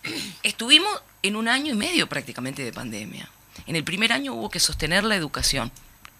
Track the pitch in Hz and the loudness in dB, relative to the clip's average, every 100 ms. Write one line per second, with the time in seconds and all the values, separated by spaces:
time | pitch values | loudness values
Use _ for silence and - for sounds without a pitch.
0 | - 330 208 170 214 - 233 302 403 403 | -8 -6 -8 -4 -4 -4 6 6 6 -2
1 | - - 190 214 226 262 302 214 294 359 | -8 -4 -2 0 2 2 2 0 2 2
2 | 165 143 127 117 127 139 123 - 123 107 | 2 -2 -6 -6 -6 -4 -6 -6 -8 -8
3 | 107 - - - - - - 165 151 185 | -8 -12 -14 -18 -20 -16 -4 -4 -2 0
4 | 226 254 277 233 214 175 - - 156 185 | 2 2 0 -6 -6 0 0 2 2 4
5 | 220 202 151 - - 139 117 - - - | 4 2 0 0 0 0 -2 -8 -20 -20
6 | - - | -20 -20